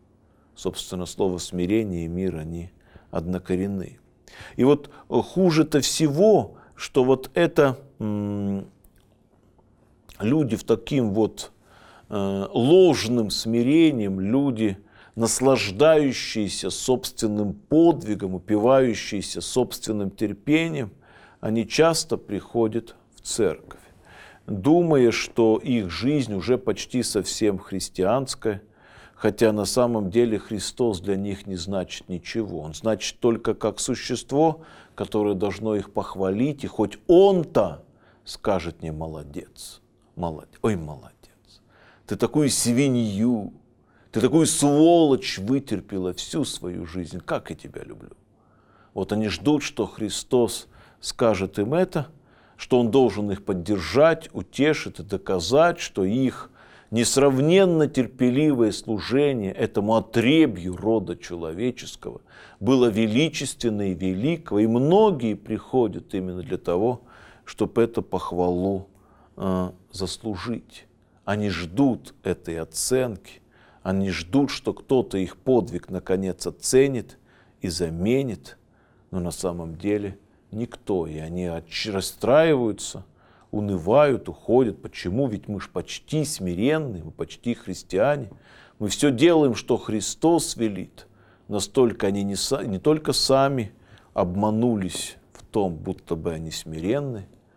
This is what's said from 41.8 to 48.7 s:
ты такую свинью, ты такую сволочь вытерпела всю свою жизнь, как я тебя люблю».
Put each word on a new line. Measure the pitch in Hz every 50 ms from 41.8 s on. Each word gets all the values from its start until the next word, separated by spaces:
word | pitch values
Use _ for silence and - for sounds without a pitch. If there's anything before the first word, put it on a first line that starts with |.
| _ _ _ _ _
ты | - 104
такую | - 120 113 - 151 147 131
свинью, | - - - 120 117 131 143 139 123 120 113 107 98 98 113 123 123 107 98 - - - _ _ _ _ _ _ _ _ _ _
ты | - 113
такую | 120 127 139 165 156
сволочь | - - - 143 143 143 147 160 170 175 170 160 143 131 123 - - -
вытерпела | 98 95 110 135 139 - - 107 92 95 - 101 95 90 90 90
всю | - - - - 160 139
свою | - - - - 90 90 90 90
жизнь, | 80 85 92 85 78 - -
как | - - 160 117 - -
я | 80
тебя | - - - - - -
люблю». | - 53 - - - - _ _ _ _ _ _ _ _ _ _ _